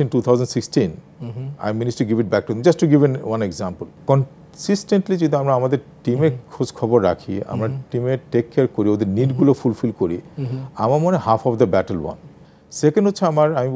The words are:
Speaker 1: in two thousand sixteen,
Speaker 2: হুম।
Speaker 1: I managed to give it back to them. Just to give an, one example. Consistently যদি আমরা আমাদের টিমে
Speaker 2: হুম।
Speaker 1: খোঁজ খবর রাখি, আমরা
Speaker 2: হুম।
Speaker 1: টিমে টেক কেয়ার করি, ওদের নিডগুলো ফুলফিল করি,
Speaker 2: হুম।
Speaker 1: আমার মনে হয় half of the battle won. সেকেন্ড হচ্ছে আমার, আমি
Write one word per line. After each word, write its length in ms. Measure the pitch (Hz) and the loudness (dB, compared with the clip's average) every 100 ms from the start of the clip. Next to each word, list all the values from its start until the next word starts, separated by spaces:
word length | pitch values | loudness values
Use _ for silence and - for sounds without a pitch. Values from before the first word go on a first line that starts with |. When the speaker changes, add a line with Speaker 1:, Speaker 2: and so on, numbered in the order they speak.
Speaker 1:
in 40 | 135 | -2
two 100 | 127 123 | 0 2
thousand 220 | 123 123 120 | 2 2 -4
sixteen, 340 | - 143 98 - - - 120 117 | -2 -2 -2 -4 -18 -16 -12 -10
Speaker 2:
হুম। 140 | 131 143 104 | -12 -8 -6
Speaker 1:
I 20 | 110 | -4
managed 200 | 120 - | -4 -2
to 40 | 110 | -2
give 100 | 110 | 0
it 60 | 101 | 0
back 100 | 104 - | 0 -2
to 60 | |
them. 100 | 110 170 | 0 2
Just 120 | 170 | 4
to 40 | 165 | 4
give 100 | 143 143 | 4 4
an, 60 | 131 - 110 | 0 -4 -4
one 80 | 101 | -4
example. 380 | 85 95 90 87 - - | -4 -8 -8 -14 -12 2
Consistently 1040 | 135 131 - - - - 202 - 202 190 190 | 2 2 -6 -20 -12 -2 -2 2 0 0 0
যদি 120 | 156 147 | 0 0
আমরা 120 | 139 127 | 2 2
আমাদের 200 | 127 131 - - | 2 -2 -4 -10
টিমে 260 | - 123 156 | -2 2 2
Speaker 2:
হুম। 80 | 127 - | 0 -10
Speaker 1:
খোঁজ 160 | - 127 - | -6 -6 -4
খবর 200 | 113 120 92 | 2 4 4
রাখি, 260 | 85 - 98 - | 0 -4 -8 -6
আমরা 140 | - 113 | -4 -4
Speaker 2:
হুম। 120 | 135 127 | -6 -6
Speaker 1:
টিমে 220 | 123 123 131 - | -4 -2 -4 -2
টেক 120 | 117 117 | -2 0
কেয়ার 140 | - 127 - | 0 0 2
করি, 120 | 104 101 | 0 2
ওদের 140 | 104 101 | 0 0
নিডগুলো 340 | 131 127 139 131 | 0 2 2 4
ফুলফিল 300 | 123 107 117 104 | 0 -2 -4 -2
করি, 160 | 90 90 | -4 -4
Speaker 2:
হুম। 300 | - - 127 131 131 - | -8 -10 -8 -8 -10 -4
Speaker 1:
আমার 160 | 110 147 170 | 0 2 2
মনে 120 | 180 | 0
হয় 60 | 110 | 0
half 160 | 113 131 | 0 0
of 60 | 117 | 2
the 80 | 110 95 | 2 2
battle 240 | - 90 73 | 0 -4 -6
won. 120 | - - - - _ _ - | -10 -18 -20 -20 _ _ 0
সেকেন্ড 240 | 151 180 202 | 0 2 0
হচ্ছে 140 | 196 180 | 0 -2
আমার, 160 | 151 151 156 | 2 2 2
আমি 100 | 127 | -2